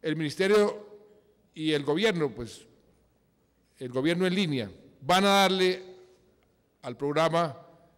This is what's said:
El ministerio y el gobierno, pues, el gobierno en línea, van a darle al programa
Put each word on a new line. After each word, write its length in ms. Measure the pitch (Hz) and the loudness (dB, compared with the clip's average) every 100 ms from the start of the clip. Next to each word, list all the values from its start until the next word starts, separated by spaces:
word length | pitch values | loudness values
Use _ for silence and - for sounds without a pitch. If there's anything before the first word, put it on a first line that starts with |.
El 140 | 160 156 | -4 -4
ministerio 720 | 151 - 190 208 208 - - - - _ _ _ _ | -4 -2 2 4 4 -2 -14 -20 -20 _ _ _ _
y 200 | - 156 | -6 -2
el 100 | 151 | -2
gobierno, 460 | 143 156 220 180 147 | 0 0 0 0 -4
pues, 320 | 113 113 - - _ _ _ _ _ _ _ _ _ _ _ | -6 -14 -16 -20 _ _ _ _ _ _ _ _ _ _ _
el 120 | 127 | -6
gobierno 360 | 123 143 175 185 | -2 0 2 0
en 100 | 185 | 0
línea, 360 | 185 139 101 90 - _ | 0 -2 -4 -12 -20 _
van 240 | 135 180 202 | 0 2 4
a 40 | |
darle 540 | 196 190 185 185 180 - - - _ _ _ _ _ _ _ | 4 4 2 0 0 -8 -20 -20 _ _ _ _ _ _ _
al 140 | 131 123 | -14 -8
programa 600 | 143 147 160 165 170 123 - - _ | -4 0 0 0 -2 -6 -20 -20 _